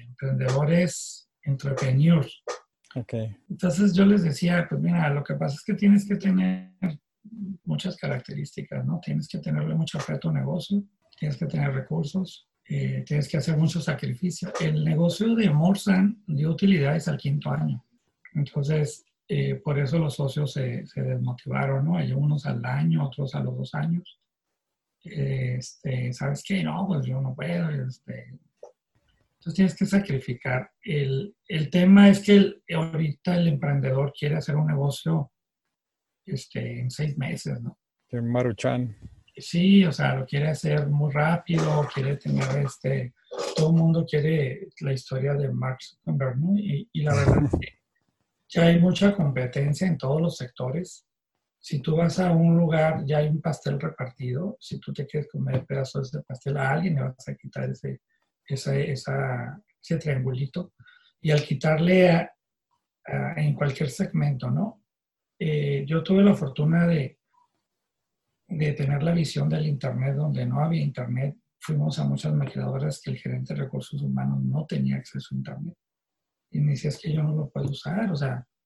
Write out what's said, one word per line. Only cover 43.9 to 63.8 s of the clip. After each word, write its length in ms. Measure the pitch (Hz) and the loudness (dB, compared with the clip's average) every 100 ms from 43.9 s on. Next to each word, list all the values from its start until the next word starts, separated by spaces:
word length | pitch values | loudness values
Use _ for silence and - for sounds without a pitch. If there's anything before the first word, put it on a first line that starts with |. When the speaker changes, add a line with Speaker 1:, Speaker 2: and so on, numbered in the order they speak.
| 165 160 | 4 2
Speaker 1:
quiere 600 | 147 156 160 131 - - - | 0 2 2 0 -4 -12 -8
la 120 | 143 | -4
historia 420 | 131 - 131 139 | -4 -4 -4 -2
de 160 | 143 135 | 0 -2
Mark 260 | 123 127 127 | -2 -4 -6
Zuckerberg, 560 | - _ 165 143 131 127 | -12 _ -4 -2 -2 0
¿no? 180 | 175 202 | 0 0
Y, 320 | 202 147 - | 0 -4 -4
y 100 | 156 | -2
la 120 | 147 | 0
verdad 280 | 139 135 147 | 2 4 4
es 140 | 143 - | 2 0
que 80 | - - _ _ _ _ _ _ _ | -4 -12 _ _ _ _ _ _ _
ya 180 | 170 170 | 4 6
hay 120 | 170 | 8
mucha 340 | 185 - 202 | 6 6 4
competencia 760 | 202 143 127 123 139 147 147 185 | 4 0 0 -2 0 0 0 0
en 100 | 147 | 0
todos 220 | 135 156 | 0 0
los 140 | 170 - | 0 -2
sectores. 680 | 123 - 127 156 180 - _ _ _ _ _ _ | -10 -6 -6 -4 -8 -14 _ _ _ _ _ _
Si 220 | - 143 | -6 -4
tú 160 | 165 160 | 0 2
vas 240 | 170 - | 2 2
a 100 | 180 | 2
un 260 | 165 165 170 | 4 6 6
lugar, 460 | 160 156 156 - 139 | 4 4 2 0 0
ya 120 | 151 | 0
hay 100 | 151 | 2
un 120 | 160 | 0
pastel 400 | - - 143 139 | -2 -4 -4 -4
repartido. 760 | 160 - 123 - 123 127 196 - | -6 -8 -10 -8 -6 -4 -6 -10
Si 180 | - 139 | -12 -12
tú 140 | - | -10
te 120 | 139 135 | -10 -6
quieres 220 | 151 - | -6 -6
comer 240 | 135 131 131 | -6 -4 -4
el 100 | - | -4
pedazo 320 | 135 - - | -4 -4 -6
de 60 | |
ese 160 | 131 151 | -6 -10
pastel, 340 | - 127 139 139 | -10 -8 -6 -2
a 120 | 135 | -2
alguien 240 | 151 185 | 0 0
le 80 | 139 | -2
vas 240 | 131 - - | -4 -8 -12
a 60 | |
quitar 360 | - - - 65 | -14 -12 -8 -6
ese, 320 | 131 - 131 _ _ _ _ - | -6 -10 -10 _ _ _ _ -8
esa, 300 | 135 - 139 | -6 -2 -2
esa, 840 | 151 131 - 135 131 123 120 165 _ _ | -2 -6 -6 -4 -4 -6 -8 -12 _ _
ese 140 | - 160 | -6 -4
triangulito. 760 | 151 131 127 127 139 180 - _ - _ _ _ | -2 -2 -2 -4 -4 -6 -10 _ -20 _ _ _
Y 120 | 156 | 2
al 100 | 151 | 2
quitarle 680 | - 131 156 156 175 185 180 | 2 0 2 4 6 6 8
a, 200 | 170 - _ _ _ _ _ _ _ - | 6 2 _ _ _ _ _ _ _ -8
a, 260 | 139 135 151 | -4 -4 -2
en 120 | 147 | 0
cualquier 360 | 135 143 - | 0 -2 -2